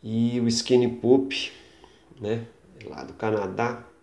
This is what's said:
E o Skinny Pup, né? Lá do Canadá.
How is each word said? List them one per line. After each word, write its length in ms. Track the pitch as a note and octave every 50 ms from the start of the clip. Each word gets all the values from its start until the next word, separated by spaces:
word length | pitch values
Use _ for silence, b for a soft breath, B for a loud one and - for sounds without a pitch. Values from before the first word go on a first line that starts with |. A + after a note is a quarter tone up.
| -
E 380 | A2 A2 A2+ A#2 A#2+ A#2+ B2
o 80 | A#2 A#2
Skinny 400 | A2+ - - - B2+ B2 B2 A#2+
Pup, 440 | A#2+ - - A#2 B2+ C#3 - - - - - - - B B B B B B B B B B B B -
né? 280 | A2 G#2 A2+ A#2 A#2 - - - _ - - - -
Lá 160 | - D2+ D2 C2+
do 100 | C#2 -
Canadá. 680 | - - A2 G#2+ G#2+ G2 F#2 F#2+ G2+ A#2 A#2+ A#2+ A#2 - - - _